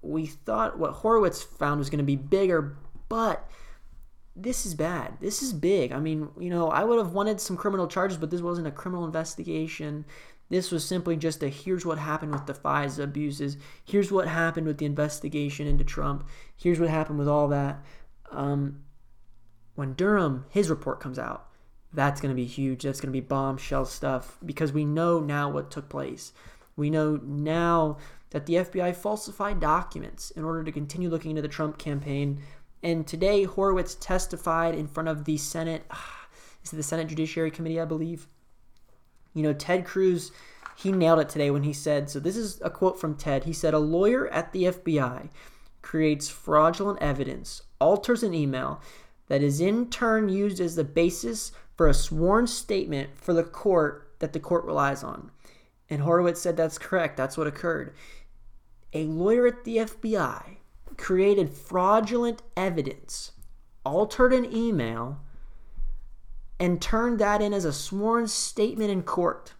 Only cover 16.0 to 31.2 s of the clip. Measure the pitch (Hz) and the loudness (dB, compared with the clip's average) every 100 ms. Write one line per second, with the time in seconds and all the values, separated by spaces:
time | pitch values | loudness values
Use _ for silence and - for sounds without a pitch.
16 | 143 143 - - - - 175 165 170 160 | -2 -2 -6 -12 -16 -2 2 4 4 2
17 | 156 147 143 147 143 143 139 143 - - | 0 0 2 4 4 2 0 -4 -12 -18
18 | - - - - 139 143 143 143 143 - | -20 -20 -14 -4 0 0 0 -4 -16 -20
19 | - - - - - - - - 135 131 | -20 -20 -20 -20 -20 -20 -16 -8 -6 0
20 | 190 208 165 131 135 196 185 151 - - | 4 4 4 0 -2 0 2 0 -2 -6
21 | 139 127 - - - - - - - 147 | -6 -8 -8 -8 -12 -20 -20 -20 -10 0
22 | 139 139 143 127 123 - 135 127 139 135 | 0 2 -2 -2 -4 -2 -2 -2 -4 -4
23 | 139 131 127 139 135 131 - 135 131 - | -4 -6 -2 0 0 -2 -2 -2 -2 -4
24 | 139 131 - - 165 143 160 147 151 151 | -2 -2 -6 -14 -10 -2 0 0 0 2
25 | 170 170 147 147 143 143 143 - 139 143 | 2 2 2 -2 -2 -4 -6 -10 -10 -8
26 | 135 127 - - - - - - 147 160 | -8 -10 -14 -20 -20 -20 -18 -4 0 2
27 | 151 151 139 147 151 165 170 170 156 143 | 2 0 -4 -4 -2 2 4 4 2 -2
28 | - - - 151 143 170 180 185 180 175 | -12 -20 -10 -8 0 0 0 -2 -2 -2
29 | 208 208 - - 208 202 151 165 185 156 | -4 -4 -6 -6 -2 0 2 2 0 -10
30 | - - - - 156 165 160 147 147 160 | -12 -12 -14 -8 -4 -4 -4 -6 -6 -4
31 | 180 165 | -2 -2